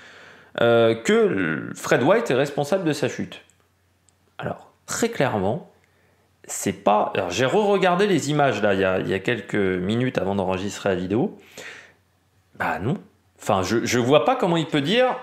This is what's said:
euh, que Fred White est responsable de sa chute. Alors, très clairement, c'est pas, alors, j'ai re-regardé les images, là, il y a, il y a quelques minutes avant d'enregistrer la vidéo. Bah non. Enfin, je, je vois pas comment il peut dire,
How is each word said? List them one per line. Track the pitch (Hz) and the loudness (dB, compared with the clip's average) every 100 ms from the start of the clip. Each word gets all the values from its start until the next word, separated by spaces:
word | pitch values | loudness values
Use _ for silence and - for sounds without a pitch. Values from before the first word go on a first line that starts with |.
| - - - - - - | -20 -20 -20 -20 -8 2
euh, | 120 117 117 | 4 6 6
que | 113 - 226 208 98 82 76 57 | 2 2 4 4 2 -2 -2 -6
Fred | - - 151 | -6 0 2
White | 131 220 233 | 4 2 2
est | |
responsable | 127 143 147 143 196 | 0 0 -2 -2 -2
de | 165 | -2
sa | 139 123 | -2 -4
chute. | - 98 - - _ _ _ _ _ _ _ _ - | -4 -10 -12 -20 _ _ _ _ _ _ _ _ -10
Alors, | - - - _ - | -10 -10 -14 _ -10
très | - 233 | -4 -2
clairement, | - 127 113 95 151 - _ _ _ _ _ _ _ | 0 0 0 -2 -2 -8 _ _ _ _ _ _ _
c'est | - - - - | -14 -8 -6 -2
pas, | - 208 - - | 2 2 0 -2
alors, | 90 | -4
j'ai | 90 127 | -2 0
re-regardé | 190 202 202 180 175 208 | 2 2 2 2 2 2
les | 165 127 | 0 0
images, | 151 139 107 | 2 2 2
là, | 104 | 0
il | 95 | 2
y | |
a, | 92 92 | 2 0
il | 101 | -2
y | |
a | 98 | -2
quelques | 110 113 - 110 | -2 -4 -2 -2
minutes | 95 92 90 113 127 - | 0 0 -2 -2 -2 -2
avant | 92 101 | -2 -2
d'enregistrer | 92 92 101 - 101 | -2 -2 -6 -4 -2
la | |
vidéo. | 92 92 107 202 - - - - - - _ _ _ _ _ _ - | -2 -2 -2 -2 -6 -20 -20 -18 -18 -20 _ _ _ _ _ _ -8
Bah | 87 80 | -6 -4
non. | 101 190 - _ _ _ | -4 -6 -8 _ _ _
Enfin, | - 98 | -2 -2
je, | 92 113 | 0 -2
je | - 120 | 0 0
vois | 120 147 | 4 4
pas | 247 254 | 4 0
comment | 185 170 | 0 0
il | 147 | 0
peut | 151 | -2
dire, | 139 233 254 - | 0 2 0 -2